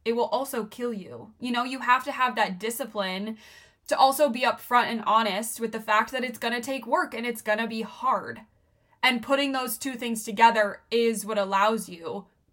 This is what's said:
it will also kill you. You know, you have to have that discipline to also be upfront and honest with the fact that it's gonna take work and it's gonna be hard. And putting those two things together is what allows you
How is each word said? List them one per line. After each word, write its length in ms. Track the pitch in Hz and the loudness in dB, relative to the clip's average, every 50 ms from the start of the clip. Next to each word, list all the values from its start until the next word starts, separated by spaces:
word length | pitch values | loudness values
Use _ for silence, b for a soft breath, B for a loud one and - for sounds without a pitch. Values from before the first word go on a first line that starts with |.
| - | -2
it 80 | 220 | 0
will 140 | 233 240 240 | 0 0 0
also 400 | - - 247 269 262 - 233 208 | 0 0 -2 -2 -2 -4 -6 -6
kill 280 | 214 - - 240 240 226 | -6 -6 -6 -6 -4 -4
you. 380 | 196 180 - 123 113 113 - - - | -6 -8 -12 -14 -16 -16 -18 -14 -8
You 140 | - 254 240 | -4 -2 -2
know, 100 | 240 247 | -2 -2
you 160 | 254 262 254 | -2 -4 -2
have 240 | 240 240 247 262 262 | 2 2 2 2 2
to 80 | 285 | -2
have 240 | - 262 254 247 - | -2 0 0 0 2
that 240 | 226 208 185 185 180 | 2 0 0 -2 -4
discipline 760 | 214 220 226 - 262 - - 208 190 185 185 190 202 220 220 B B B B B B B B B B | -4 -4 -4 -4 -6 -6 -4 -4 -4 -2 -4 -4 -6 -8 -10 B B B B B B B B B B
to 100 | - - | 0 4
also 320 | - - 269 269 294 302 277 | 6 6 6 6 4 2 2
be 140 | 226 254 254 | 2 2 0
upfront 420 | 233 226 - - - 240 226 233 | 0 0 0 0 4 4 4 4
and 180 | 226 233 226 - | 4 0 -2 2
honest 540 | - 208 226 226 - 269 285 220 - - - | 4 4 4 4 2 0 -2 -4 -6 -6 -6
with 140 | 233 220 226 | -6 -4 -6
the 60 | 226 | -4
fact 320 | 220 - 214 214 226 - | 0 2 2 2 2 2
that 120 | 269 254 247 | -2 -4 -4
it's 160 | 254 226 - | -6 -6 -4
gonna 220 | - 233 233 240 | -4 -2 -2 -2
take 260 | 240 277 269 262 226 | -4 -4 -6 -6 -4
work 260 | 226 277 349 320 - - | 0 0 0 0 0 -4
and 120 | 220 233 | -6 -6
it's 160 | 240 233 220 | -6 -6 -4
gonna 260 | - 214 214 214 226 | -2 0 0 0 0
be 140 | 214 226 220 | -4 -4 -6
hard. 580 | 220 - - - - 262 233 190 - - 226 - - _ _ _ _ _ _ _ _ _ _ - - | -8 -8 -8 -4 0 0 0 0 -2 -6 -12 -14 -16 _ _ _ _ _ _ _ _ _ _ 0 0
And 180 | 254 247 226 | 2 2 0
putting 300 | 226 262 277 269 285 277 | 0 0 2 2 2 0
those 260 | 269 262 254 233 233 | 0 -2 -4 -4 -6
two 180 | - - 269 254 | -6 -6 -6 -6
things 280 | 233 247 233 233 220 - | -6 -4 -4 -4 -4 -6
together 580 | 233 202 226 233 233 226 220 208 202 - - _ - | -4 4 6 6 6 6 6 2 0 -2 -8 _ -2
is 340 | 220 233 233 233 226 202 196 | 0 2 2 2 0 -2 -4
what 120 | 196 214 | -4 -2
allows 520 | 208 196 190 196 190 202 220 220 214 - 185 | -2 0 2 2 4 4 4 2 0 -4 -8
you 380 | 175 165 165 160 160 202 190 _ _ _ _ _ | -12 -10 -10 -8 -8 -10 -12 _ _ _ _ _